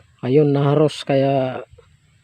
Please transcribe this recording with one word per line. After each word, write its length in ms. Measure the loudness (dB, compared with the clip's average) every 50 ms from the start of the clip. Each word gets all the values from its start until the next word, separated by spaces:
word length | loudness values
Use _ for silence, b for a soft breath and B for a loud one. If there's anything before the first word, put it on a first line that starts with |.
| _ _ _ _
Ayun, 320 | -4 0 2 2 4 2
naharos. 480 | 2 0 2 2 2 2 2 0 -2 -6
Kaya 640 | -4 -2 0 0 0 0 0 -2 -2 -4 -6 -10 -14 -16 -20 -20 _ _ _ _ _ _ _ _